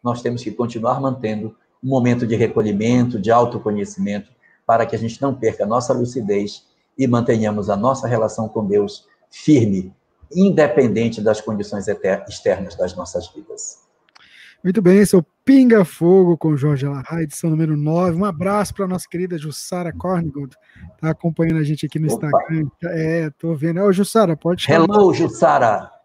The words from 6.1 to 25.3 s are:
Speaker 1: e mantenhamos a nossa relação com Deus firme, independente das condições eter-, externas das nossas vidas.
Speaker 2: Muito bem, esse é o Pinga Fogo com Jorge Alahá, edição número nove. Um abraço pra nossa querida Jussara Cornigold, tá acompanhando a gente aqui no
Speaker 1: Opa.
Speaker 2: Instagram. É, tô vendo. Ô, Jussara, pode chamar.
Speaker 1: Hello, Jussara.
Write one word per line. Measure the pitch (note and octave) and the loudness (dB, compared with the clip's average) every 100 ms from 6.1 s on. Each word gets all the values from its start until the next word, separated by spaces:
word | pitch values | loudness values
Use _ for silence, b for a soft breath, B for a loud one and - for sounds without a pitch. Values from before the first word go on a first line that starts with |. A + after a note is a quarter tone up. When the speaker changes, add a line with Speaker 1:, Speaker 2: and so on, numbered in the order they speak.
| B2 G#2 G2+ G2+ - _ _ _ - | -4 -2 -2 -2 -10 _ _ _ -4
Speaker 1:
e | C3 | 0
mantenhamos | A#2+ A#2+ A2+ G#2+ G#2 G2 | 2 2 0 0 -2 -2
a | G2 | -2
nossa | A#2+ C3+ A2+ | -2 -2 -2
relação | A#2 A2 - A2 | -2 -2 -4 -6
com | A#2 G2+ | -4 0
Deus | G#2 G2+ - _ _ _ | 0 0 -8 _ _ _
firme, | - - C#3+ A2 F#2+ F#2 _ _ _ _ | -6 2 4 4 -2 -6 _ _ _ _
independente | F3 G3 D#3 D3+ - B2 G#2 A#2 A2+ | 2 2 4 2 4 2 0 -2 0
das | G#2+ G#2+ | 0 0
condições | - G#2 G2+ G#2 F#2+ | -4 -6 -6 -8 -6
eter-, | G2 F#2+ G2 - | -4 -2 -4 -6
externas | - G#2+ F#2 F#2 - | -4 -2 -2 -6 -6
das | F#2 F2+ | -6 -6
nossas | F2 F2 F2 | -10 -10 -10
vidas. | - - - - - _ _ _ b b b b b | -20 -18 -16 -16 -18 _ _ _ b b b b b
Speaker 2:
Muito | F3+ F#3+ | -2 2
bem, | F3 G3 | 6 6
esse | G3+ F#3+ | 6 4
é | |
o | - _ | 2 _
Pinga | - C4+ B3+ A3 | 4 6 8 6
Fogo | E3+ - E3+ F#3+ F3 E3 | 4 0 4 6 6 2
com | D#3+ D3 | 0 0
Jorge | D3 C#3+ C#3 | 0 0 -2
Alahá, | C#3 B2 E3 | -6 -8 -8
edição | D#3 - E3 | -8 -4 -2
número | D#3 D#3+ D3 | 0 0 0
nove. | D3+ E3 F3+ E3 | 0 0 0 0
Um | |
abraço | G3+ D#3 F#3 G#3 F#3+ - | -2 -2 -2 -2 -2 -4
pra | F#3+ | -4
nossa | F3+ - | -4 -6
querida | E3+ F3+ E3+ | -8 -6 -6
Jussara | D3+ C#3 - F3+ E3+ | -8 -12 -10 -8 -8
Cornigold, | - F3+ F3+ E3 C#3+ C#3 _ b b b _ | -6 -4 -2 -4 -8 -12 _ b b b _
tá | D#3+ | -4
acompanhando | D#3 E3+ D#3+ E3 D#3+ | -2 -4 -2 0 0
a | |
gente | D3 D3+ D3+ | -2 -4 -4
aqui | D#3+ | -4
no | D#3 | -2
Speaker 1:
Opa. | - D3+ | -2 0
Speaker 2:
Instagram. | - - D#3+ D3 _ | 0 0 -4 -4 _
É, | E3+ E3+ D#3+ E3 D#3 | -8 -4 -2 -2 -4
tô | _ E3 D#3 | _ -6 -4
vendo. | D#3+ E3+ | -2 0
Ô, | G3+ | 2
Jussara, | F#3 G3+ A3+ F#3 D#3 | 2 2 2 2 0
pode | E3+ F3 | -2 -2
chamar. | - D#3+ | 2 4
Speaker 1:
Hello, | E3 G#3 F#3+ B2+ | 6 6 4 4
Jussara. | E3+ | -2